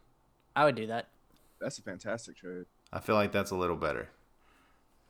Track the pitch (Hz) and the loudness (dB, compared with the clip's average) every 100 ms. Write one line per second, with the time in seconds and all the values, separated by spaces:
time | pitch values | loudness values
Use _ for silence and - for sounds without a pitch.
0 | _ _ _ _ _ 139 147 113 110 113 | _ _ _ _ _ 4 4 4 -2 -6
1 | - _ _ - _ - 113 - 110 92 | -6 _ _ -20 _ -8 -8 -8 -10 -10
2 | 107 113 - - 90 90 90 _ - - | -6 -6 -6 -16 -10 -10 -10 _ -10 -8
3 | - 107 104 101 98 92 87 80 78 62 | 2 4 4 2 0 0 0 2 0 -2
4 | 55 - _ _ _ _ _ _ _ _ | -6 -14 _ _ _ _ _ _ _ _
5 | _ | _